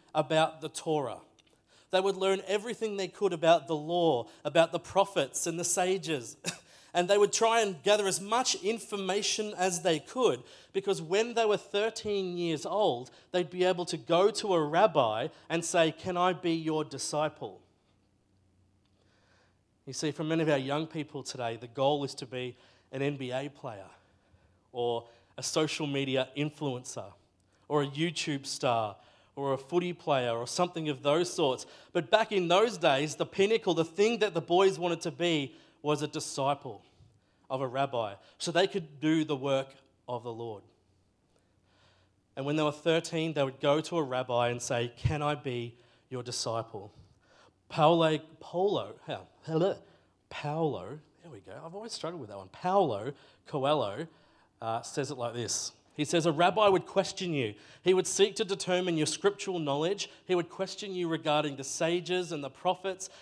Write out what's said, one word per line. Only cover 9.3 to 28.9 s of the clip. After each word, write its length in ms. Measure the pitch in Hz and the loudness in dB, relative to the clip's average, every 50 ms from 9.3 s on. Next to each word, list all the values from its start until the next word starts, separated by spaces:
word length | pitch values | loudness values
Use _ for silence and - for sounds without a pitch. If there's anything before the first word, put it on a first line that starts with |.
| - - 214 208 202 180 | -2 -2 -4 -6 -2 0
as 240 | 180 190 180 170 | 0 0 0 0
they 180 | 160 185 165 147 | 0 0 0 0
could, 440 | - - - 254 254 190 131 120 - - - - - _ - | -2 -4 -2 2 2 2 2 0 -4 -12 -20 -20 -18 _ -6
because 280 | 196 190 202 190 160 | -4 -2 0 -2 -2
when 340 | 165 156 180 202 226 240 233 | -2 0 0 0 0 0 0
they 100 | 226 233 | 0 2
were 100 | 214 208 | 2 2
thirteen 840 | 180 - - - 202 208 226 220 - - 214 208 196 190 180 175 175 | 0 -2 -4 -2 -2 0 -2 -2 -6 -6 -4 -4 -2 -2 -4 -4 -2
years 280 | 175 170 160 139 - | -2 -2 -2 -2 -4
old, 460 | 196 170 202 214 175 127 120 127 - - - - _ | -2 0 2 2 2 2 0 -4 -12 -16 -20 -10 _
they'd 180 | - 180 180 175 | -2 -2 -2 -2
be 140 | 180 180 180 | 0 0 2
able 220 | 180 185 175 175 | 2 2 0 -2
to 100 | - - | -4 -6
go 340 | 160 - - 165 170 190 214 | -6 -2 2 4 6 6 4
to 220 | 214 - - 208 185 | 4 0 0 2 2
a 80 | 165 | 2
rabbi 680 | 156 147 151 180 208 214 151 151 127 110 107 110 131 156 - - - - | 2 2 4 4 4 6 6 4 4 4 2 0 -2 -4 -8 -12 -8 -4
and 160 | 160 170 165 | -4 -2 -2
say, 300 | - - 175 165 160 151 | 0 4 4 4 4 2
"Can 240 | - - 185 180 175 | -2 -6 -4 -2 2
I 160 | 180 185 185 | 2 2 0
be 180 | - - 175 | 0 -2 -2
your 320 | 165 165 160 160 156 156 151 | -2 -2 -2 -2 -2 -2 -2
disciple?" 800 | - 143 131 - - - 147 156 151 151 - 135 107 92 92 - _ _ _ _ _ _ _ _ _ _ _ _ _ _ _ _ _ _ _ _ _ _ _ _ _ _ _ _ _ _ _ _ _ _ _ _ _ _ _ _ _ _ _ _ | -4 -6 -8 -6 -4 -2 -2 -2 -2 -2 -6 -12 -12 -12 -16 -20 _ _ _ _ _ _ _ _ _ _ _ _ _ _ _ _ _ _ _ _ _ _ _ _ _ _ _ _ _ _ _ _ _ _ _ _ _ _ _ _ _ _ _ _
You 80 | - 131 | -12 -8
see, 180 | - - 156 | -4 -4 -4
for 140 | 139 - 160 | -2 -2 -2
many 180 | 156 160 160 160 | 0 0 2 2
of 60 | 156 | 2
our 80 | 147 135 | 2 2
young 280 | 131 135 139 151 160 | 2 0 -2 -4 -4
people 380 | 156 - 160 147 - - 143 123 | -4 -6 -8 -8 -8 -10 -12 -10
today, 320 | - - 127 120 117 113 | -10 -8 -6 -6 -6 -6
the 120 | 113 123 120 | -8 -10 -10
goal 360 | 113 143 135 139 151 143 143 | -4 0 2 2 2 2 -2
is 100 | 135 - | -4 -8
to 100 | - 147 | -10 -12
be 320 | 117 127 127 127 123 120 - - - _ _ _ _ | -10 -8 -8 -8 -8 -10 -14 -20 -20 _ _ _ _
an 100 | - 135 | -6 -4
N 140 | 139 143 143 | -2 -2 -2
B 160 | 135 135 123 | -4 -6 -6
A 160 | 123 131 139 143 | -4 -4 -6 -6
player 420 | 139 - - 131 110 98 95 92 - - _ _ _ _ _ _ _ _ _ _ _ _ _ _ - | -10 -12 -14 -12 -12 -14 -16 -18 -20 -20 _ _ _ _ _ _ _ _ _ _ _ _ _ _ -6
or 340 | 123 120 120 117 117 113 - - _ _ _ _ - | -4 -2 -2 -2 -2 -4 -8 -16 _ _ _ _ -10
a 60 | 127 | -8
social 440 | - - 165 156 151 - - 160 143 | -4 0 0 0 0 -2 -4 -4 -4
media 400 | 139 139 139 135 131 131 127 - - | -2 -2 -2 0 0 -2 -2 -2 -4
influencer 800 | 143 147 151 147 - 156 139 127 123 127 - - 120 98 98 98 - _ _ _ _ _ _ _ _ _ - | -4 -4 -4 -4 -6 -6 -6 -6 -6 -8 -10 -12 -12 -12 -14 -16 -20 _ _ _ _ _ _ _ _ _ -2
or 140 | 143 151 143 | 0 0 0
a 40 | 139 | 0
YouTube 580 | 139 143 160 175 160 - - 165 151 139 135 | 0 -2 -2 -2 -2 -4 -4 -4 -4 -6 -6
star 520 | - - - - 135 120 117 110 104 | -8 -6 -2 0 2 2 2 0 -2